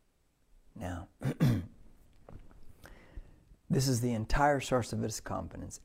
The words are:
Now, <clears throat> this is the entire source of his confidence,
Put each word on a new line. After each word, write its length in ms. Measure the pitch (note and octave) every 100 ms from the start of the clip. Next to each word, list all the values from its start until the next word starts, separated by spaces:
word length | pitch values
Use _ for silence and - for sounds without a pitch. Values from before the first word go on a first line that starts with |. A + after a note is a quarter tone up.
| _ _ _ _ _ - -
Now, 320 | - F2 F2 F2+ -
<clears throat> 100 | C3+ - C#3 G#2+ F2 - - - - - - - - - - - - - - - - - - - -
this 160 | C#3+ C3
is 140 | A#2+
the 120 | B2
entire 440 | A2+ A2 C#3+ C#3+ C#3
source 320 | - B2+ A2
of 80 | A2
his 200 | A2+ -
confidence, 580 | - F#2+ E2 F2 - -